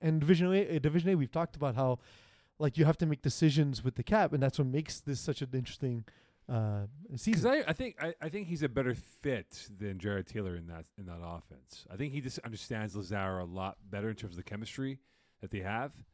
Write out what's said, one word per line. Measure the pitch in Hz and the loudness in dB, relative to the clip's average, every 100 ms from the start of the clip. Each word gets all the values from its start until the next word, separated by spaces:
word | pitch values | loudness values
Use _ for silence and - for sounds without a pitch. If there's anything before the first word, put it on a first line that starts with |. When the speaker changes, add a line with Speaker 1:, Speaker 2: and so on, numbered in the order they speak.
Speaker 1:
And | 160 156 | 2 4
Division | 147 170 180 | 6 6 6
A, | 190 196 156 | 4 2 2
uh, | |
Division | 147 170 170 | 2 2 4
A, | 180 | 2
we've | 127 | 2
talked | 160 170 - | 0 -4 -2
about | 139 120 | -2 2
how, | 131 123 - - - _ _ - | 2 0 -4 -20 -20 _ _ -2
like, | 151 156 | 0 6
you | 156 | 6
have | 156 | 6
to | 160 | 2
make | 147 | 2
decisions | 139 - 160 143 143 127 | -2 4 6 6 4 2
with | 127 - | -2 -2
the | |
cap, | - 214 180 | 2 4 4
and | 143 | 4
that's | 135 - | 2 2
what | 131 | 0
makes | 139 156 - | 0 -2 -6
this | 147 135 | -6 -4
such | - - | -2 -4
an | 131 | -2
interesting, | 131 120 - 131 117 113 - _ _ - | -4 -4 -4 -4 -4 -6 -16 _ _ -4
uh, | 117 107 104 101 143 202 | 0 0 0 -4 -10 -12
Speaker 2:
'Cause | 135 | -4
Speaker 1:
season. | 214 202 226 | 2 4 6
Speaker 2:
I, | 294 196 | 4 2
I | |
think, | 160 254 - | -2 -4 -4
I, | 160 170 | -6 -4
I | 156 | -6
think | 196 175 | -6 -6
he's | 165 | -2
a | 147 | 0
better | 117 127 117 | 2 0 0
fit | - - 143 123 - - - 98 | -6 -8 -2 -2 -4 -14 -16 -8
than | 104 95 | -6 -4
Jared | 104 98 90 | -2 -2 -2
Taylor | 110 95 87 | -6 -4 -6
in | 85 | -8
that, | 82 82 - | -12 -14 -16
in | 92 | -12
that | 85 | -10
offense. | 85 85 - 69 67 - - | -10 -10 -14 -20 _ -20 -12
I | 98 | -8
think | 143 | -6
he | 143 | -6
just | 127 - | -6 -8
understands | 117 107 - 113 107 101 | -10 -10 -6 -6 -4 -6
Lazara | 90 101 95 92 | -4 -2 -2 -2
a | 87 | -4
lot | 92 95 - 101 | -6 -6 -8 -10
better | 101 110 | -6 -4
in | 107 | -6
terms | 104 | -8
of | 87 | -10
the | |
chemistry | - 104 110 - 135 135 _ _ _ _ | -10 -10 -8 -6 -6 -6 _ _ _ _
that | 101 | -8
they | 101 | -6
have. | 95 113 143 - - | -4 -4 -4 -10 -20